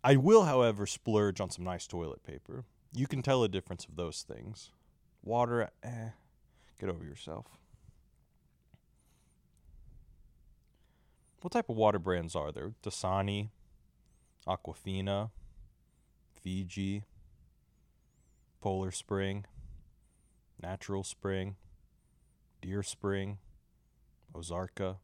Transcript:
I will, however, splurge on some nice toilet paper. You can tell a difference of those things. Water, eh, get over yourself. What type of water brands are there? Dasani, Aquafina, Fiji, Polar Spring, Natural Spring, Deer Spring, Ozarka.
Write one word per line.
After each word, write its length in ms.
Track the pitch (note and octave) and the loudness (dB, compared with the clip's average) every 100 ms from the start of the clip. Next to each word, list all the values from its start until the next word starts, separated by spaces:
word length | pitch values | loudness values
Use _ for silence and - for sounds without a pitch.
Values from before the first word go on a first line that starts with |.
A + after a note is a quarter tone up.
I 140 | B2+ C#3 | 8 8
will, 260 | D3 A3 | 12 10
however, 420 | E3+ C3 A#2+ G2+ G2+ | 10 6 4 4 -4
splurge 540 | - - G#2+ G#2 F#2 | -4 2 4 4 2
on 100 | F#2 | -4
some 140 | - | -4
nice 240 | F2+ F2 - | -6 -6 -6
toilet 360 | F2 D#2+ - | -6 -6 -8
paper. 420 | - C#2 - B2+ - _ _ | -12 -14 -12 -14 -14 _ _
You 140 | B2+ C#3 | -4 -2
can 140 | C3+ | -2
tell 200 | C3 C3 | 2 4
a 40 | A2 | 4
difference 380 | F#2 - F2 - | 2 -6 -12 -10
of 100 | D#2 | -6
those 260 | E2+ - | -6 -6
things. 500 | - A1 A#1 A2 - _ _ _ _ _ | -12 -12 -12 -14 -18 _ _ _ _ _
Water, 460 | F#2+ A#2 A#2+ A#2+ A2 _ | -4 0 2 2 0 _
eh, 280 | A2+ A#2+ A2+ - _ _ _ _ - - | -12 -10 -10 -12 _ _ _ _ -20 -8
get 120 | F#2+ | -6
over 160 | E2 E2 | -6 -10
yourself. 400 | C#2 - D#2 - - _ - - - _ _ _ _ _ _ _ - _ _ _ _ _ _ _ _ - - - - - - - _ - _ _ _ _ _ _ _ _ _ | -14 -10 -12 -12 -20 _ -20 -20 -20 _ _ _ _ _ _ _ -20 _ _ _ _ _ _ _ _ -20 -20 -20 -20 -20 -20 -20 _ -20 _ _ _ _ _ _ _ _ _
What 140 | F3 | -2
type 160 | A#3+ - | -2 0
of 80 | A2+ | 4
water 220 | G#2+ G2+ | 6 6
brands 360 | F2 F2+ E2 D#2+ | 2 0 0 -4
are 160 | D2+ | -4
there? 220 | D2 E2 A#2 | -6 -8 -8
Dasani, 680 | G#2 - F#2 G2 G2 G2+ G#2+ _ - - _ _ _ _ _ _ - | -10 -4 0 2 2 -2 -4 _ -20 -20 _ _ _ _ _ _ -4
Aquafina, 840 | F#2 - - - F#2+ G2 G2+ A2 - - - - _ _ _ _ _ _ | -4 -4 -10 -6 -4 -2 -2 -4 -10 -20 -20 -20 _ _ _ _ _ _
Fiji, 720 | - F#2 F#2 F2+ G2+ G2 G2+ G#2 - - - - _ _ _ _ _ _ _ _ _ _ _ | -12 -6 -4 -4 -4 -4 -4 -8 -20 -20 -20 -20 _ _ _ _ _ _ _ _ _ _ _
Polar 320 | G2+ F#2+ F#2+ | -2 -2 -2
Spring, 540 | - - G2 G2 G2 G2+ - - - - - _ _ _ _ _ - | -6 -4 -2 -2 -4 -8 -16 -16 -18 -20 -20 _ _ _ _ _ -12
Natural 420 | E2+ F#2+ - G2 | -10 -8 -4 -4
Spring, 520 | F#2+ - G2 F#2+ F#2+ G2 - - - _ _ _ _ _ _ _ | -6 -6 -4 -2 -4 -8 -18 -20 -20 _ _ _ _ _ _ _
Deer 220 | F#2 G2 | -6 -6
Spring, 540 | G2 - G2+ G2 G2 G2+ - - _ _ _ _ _ _ - - | -6 -4 -2 -2 -2 -8 -16 -20 _ _ _ _ _ _ -18 -14
Ozarka. 640 | E2 F2 F#2 - F#2+ F#2+ | -6 -6 -6 -4 -4 -4